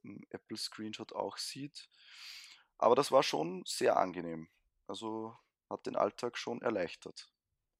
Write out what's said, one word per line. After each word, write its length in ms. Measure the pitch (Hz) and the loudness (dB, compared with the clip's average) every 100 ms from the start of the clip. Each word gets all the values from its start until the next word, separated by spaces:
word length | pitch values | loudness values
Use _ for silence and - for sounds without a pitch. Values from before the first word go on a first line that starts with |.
dem 200 | - 104 - | -16 -16 -12
Apple 280 | 120 - 110 | -12 -10 -10
Screenshot 560 | - - 110 110 110 | -8 -8 -8 -8 -8
auch 240 | - 98 - | -4 -4 -4
sieht. 500 | - 131 143 - - _ - - - - - - _ - | -8 -8 -10 -12 -20 _ -20 -18 -16 -16 -18 -20 _ 4
Aber 180 | 110 123 | 6 8
das 160 | 139 | 8
war 120 | 135 | 6
schon 400 | 151 147 165 185 - | 6 2 -2 -4 -6
sehr 320 | - 120 - | 0 4 6
angenehm. 520 | 92 87 85 80 80 _ _ _ - | 4 0 -4 -6 -10 _ _ _ -12
Also 500 | 98 110 110 110 113 _ _ - | -10 -6 -6 -8 -12 _ _ -10
hat 160 | 101 - | -8 -2
den 100 | - | 2
Alltag 420 | 98 - 120 - | 2 2 -6 -4
schon 240 | - 120 | -6 -2
erleichtert. 680 | 120 104 85 - - - - _ _ _ _ | 0 0 0 -4 -14 -14 -18 _ _ _ _